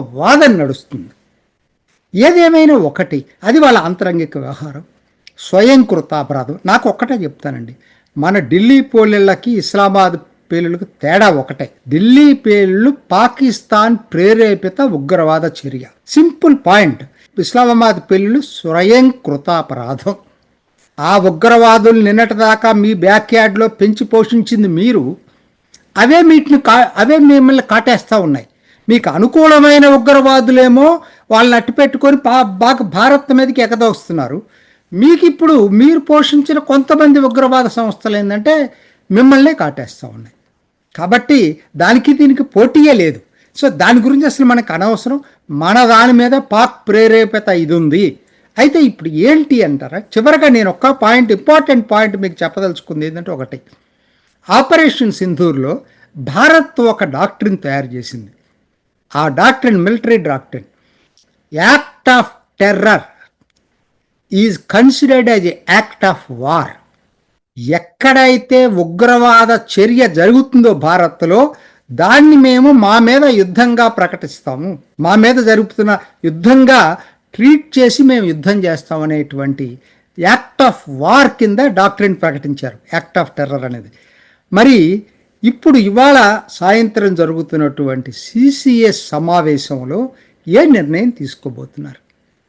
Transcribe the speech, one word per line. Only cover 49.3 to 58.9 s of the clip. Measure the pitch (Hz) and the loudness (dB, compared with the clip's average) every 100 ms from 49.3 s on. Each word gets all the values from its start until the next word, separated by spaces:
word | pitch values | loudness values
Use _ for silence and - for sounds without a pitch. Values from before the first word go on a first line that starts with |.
| 311 294 247 | 2 0 0
అంటారా? | 175 139 135 175 | 0 -4 -8 -14
చివరగా | - - 226 311 302 | -8 -2 0 2 2
నేను | 240 202 | 2 0
ఒక్క | 180 262 | -2 -2
పాయింట్, | 277 214 240 233 | 0 0 0 0
ఇంపార్టెంట్ | 202 - 311 302 269 214 | -2 2 0 2 -2 0
పాయింట్ | 214 214 196 | -2 -2 -4
మీకు | 190 165 | -8 -6
చెప్పదలుచుకుంది | 165 - 190 170 - 156 156 | -8 -6 -6 -8 -12 -10 -10
ఏంటంటే, | 160 175 | -10 -12
ఒకటి, | 151 127 131 _ _ _ _ _ _ _ _ - | -12 -12 -16 _ _ _ _ _ _ _ _ -2
ఆపరేషన్ | 214 269 330 311 - 226 | 0 2 2 0 0 -4
సింధూర్లో | - 185 151 175 135 131 214 - _ _ 160 | -4 -6 -2 -2 -2 -6 -8 -12 _ _ -16
భారత్ | 135 143 285 320 - - | -8 -2 2 2 0 -2
ఒక | 233 220 | -2 -2
డాక్ట్రిన్ | 190 135 196 - 208 190 | -6 -4 -6 -4 -6 -4
తయారు | 147 139 135 | -6 -8 -8
చేసింది. | 123 120 127 101 _ _ _ _ _ _ | -14 -16 -18 -20 _ _ _ _ _ _